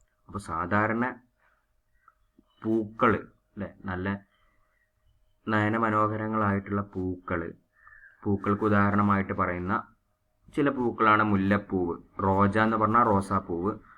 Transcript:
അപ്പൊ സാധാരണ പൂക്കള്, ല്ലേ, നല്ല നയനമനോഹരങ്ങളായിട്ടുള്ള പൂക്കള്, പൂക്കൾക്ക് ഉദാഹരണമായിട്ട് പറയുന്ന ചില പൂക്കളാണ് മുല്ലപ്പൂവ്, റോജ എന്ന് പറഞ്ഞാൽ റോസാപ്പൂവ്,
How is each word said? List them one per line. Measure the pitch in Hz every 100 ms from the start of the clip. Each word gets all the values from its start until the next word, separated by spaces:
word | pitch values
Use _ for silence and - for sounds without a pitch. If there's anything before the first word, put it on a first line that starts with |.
| _ _ _
അപ്പൊ | 101
സാധാരണ | 98 82 87 104 110 113 127 127 _ _ _ _ _ _ _ _ _ _ _ _ _ _
പൂക്കള്, | 110 113 107 - 120 90 - _ _ -
ല്ലേ, | 90 -
നല്ല | 98 90 98 101 _ _ _ _ _ _ _ _ _ _ _ _ -
നയനമനോഹരങ്ങളായിട്ടുള്ള | 110 107 113 110 107 107 107 107 110 104 98 98 101
പൂക്കള്, | 101 95 92 90 - 87 85 - _ _ - - - _
പൂക്കൾക്ക് | 107 98 104 101
ഉദാഹരണമായിട്ട് | 107 101 101 101 101 98 95
പറയുന്ന | 95 90 90 90 113 - _ _ _ _ _ - -
ചില | 143
പൂക്കളാണ് | 131 120 107 110 107
മുല്ലപ്പൂവ്, | 107 98 98 101 - 95 87 82 - -
റോജ | 98 95 101 107
എന്ന് | 113 110
പറഞ്ഞാൽ | 107 113
റോസാപ്പൂവ്, | 113 98 98 98 - 85 95 107 -